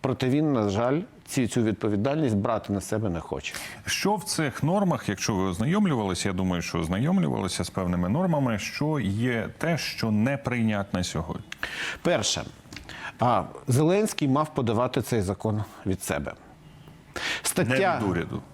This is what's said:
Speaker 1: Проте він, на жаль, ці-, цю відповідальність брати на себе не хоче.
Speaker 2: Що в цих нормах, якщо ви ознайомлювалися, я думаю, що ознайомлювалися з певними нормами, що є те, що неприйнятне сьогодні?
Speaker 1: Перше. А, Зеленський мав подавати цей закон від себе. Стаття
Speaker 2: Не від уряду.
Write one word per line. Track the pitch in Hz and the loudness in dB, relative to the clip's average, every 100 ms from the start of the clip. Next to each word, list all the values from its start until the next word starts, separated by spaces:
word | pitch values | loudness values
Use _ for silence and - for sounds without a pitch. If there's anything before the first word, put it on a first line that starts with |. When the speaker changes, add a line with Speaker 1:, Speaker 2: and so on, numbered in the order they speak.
Speaker 1:
Проте | 120 123 127 | 0 0 2
він, | 143 156 | 2 2
на | 131 104 | 2 2
жаль, | 98 120 147 208 - - | 2 2 0 -4 -14 -4
ці-, | - 117 | 0 0
цю | - | 2
відповідальність | 110 101 110 104 117 151 143 104 | 2 2 0 2 0 2 2 2
брати | 110 110 - | 2 0 0
на | 101 | -2
себе | - 110 107 | 0 -2 0
не | 82 | -4
хоче. | - 69 - - - - - | -4 -6 -6 -10 -10 -12 -6
Speaker 2:
Що | - 190 208 | 0 0 0
в | |
цих | - - 151 - | -2 -2 -2 0
нормах, | 143 196 196 139 - | 0 2 2 0 0
якщо | 101 - 101 | -2 0 2
ви | |
ознайомлювалися, | 95 90 117 196 202 131 101 87 101 | 2 0 2 4 4 2 2 0 0
я | |
думаю, | 92 92 90 | 2 2 0
що | 85 87 | 0 -2
ознайомлювалися | 82 92 143 190 165 107 95 - | 0 0 2 2 2 0 -2 -2
з | - | -4
певними | - 90 87 87 | -2 0 2 2
нормами, | 131 185 151 131 107 | 2 2 2 2 0
що | - - 147 156 | -4 -4 -2 0
є | 98 101 123 117 101 - | 0 0 0 0 -2 -2
те, | 156 165 | -2 0
що | - - 117 | -2 -4 0
неприйнятне | 107 120 139 135 120 110 104 101 90 | 2 2 0 -2 0 2 0 0 -2
сьогодні? | 87 - 80 - - - - - - - | -2 -4 -6 -8 -10 -10 -8 -6 -8 -2
Speaker 1:
Перше. | 165 165 104 - - - - - - - - - | 2 2 2 -2 -6 -14 -18 -16 -14 -12 -14 0
А, | 120 110 - - - | 4 4 0 -8 0
Зеленський | 127 156 190 214 - 143 | 4 4 4 2 0 0
мав | 135 151 | 2 0
подавати | - 117 110 127 135 | 0 0 2 0 -2
цей | 110 120 | 0 -2
закон | 92 101 110 104 104 - 104 | -2 -4 -2 -2 -6 -8 -4
від | 92 | -4
себе. | - 73 73 - - - - - - - - - - - | -2 -4 -4 -10 -20 -20 -20 -20 -20 -20 -14 -8 -6 -4
Стаття | - - 113 135 190 143 | -2 0 2 4 4 2
Speaker 2:
Не | 104 | 2
від | |
уряду. | 82 78 69 - | 0 -2 -6 -10